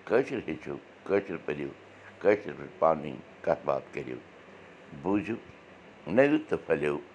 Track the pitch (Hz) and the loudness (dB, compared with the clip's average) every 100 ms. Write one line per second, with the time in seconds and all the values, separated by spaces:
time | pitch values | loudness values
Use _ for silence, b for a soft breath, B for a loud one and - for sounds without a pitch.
0 | - 117 139 127 80 78 71 69 - - | 2 2 2 -4 -6 -8 -8 -12 -12 -18
1 | - 101 98 82 - 73 69 - - - | 0 0 0 -8 -6 -6 -6 -10 -20 -20
2 | - - 92 104 - 69 71 - 80 80 | -20 0 2 2 0 -10 -12 2 4 4
3 | 73 64 - - - 82 73 69 - 71 | -2 -10 -14 -8 -2 0 0 -2 -4 -10
4 | 64 62 - - - - - - - 71 | -8 -12 -14 -20 -20 -20 -20 -20 -18 -6
5 | 85 101 92 113 - - - - - - | 0 0 0 -8 -8 -20 -20 -20 -20 -16
6 | - 107 143 151 156 87 - 78 73 71 | 0 4 6 4 0 -4 0 0 2 -2
7 | - | -6